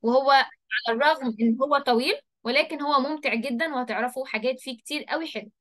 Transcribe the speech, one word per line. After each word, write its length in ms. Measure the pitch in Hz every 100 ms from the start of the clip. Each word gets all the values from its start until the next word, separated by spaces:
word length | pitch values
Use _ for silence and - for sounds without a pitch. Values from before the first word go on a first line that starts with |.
وهو 280 | 226 254 269
على 180 | 277 - - _ 220 - 226
الرغم 400 | 285 311 254 214
إن 160 | 226 226
هو 160 | 277 285
طويل، 420 | 277 233 269 554 _ _
ولكن 380 | - 262 311 311
هو 180 | 285 285
ممتع 340 | 269 311 277
جدًا، 400 | 226 247 233 330
وهتعرفوا 520 | 269 247 202 240 247 262
حاجات 340 | 220 247 262
فيه 160 | - 240
كتير 280 | - 294
قوي 220 | - 302 320
حلوة. 240 | 220 202 _